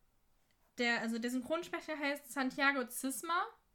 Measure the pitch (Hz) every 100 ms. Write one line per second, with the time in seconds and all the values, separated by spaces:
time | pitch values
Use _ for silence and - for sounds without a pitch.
0 | _ _ _ _ _ _ _ - 240 233
1 | 226 233 240 254 247 330 339 339 - 302
2 | 285 285 - 285 262 277 277 277 240 -
3 | 269 262 339 349 453 - _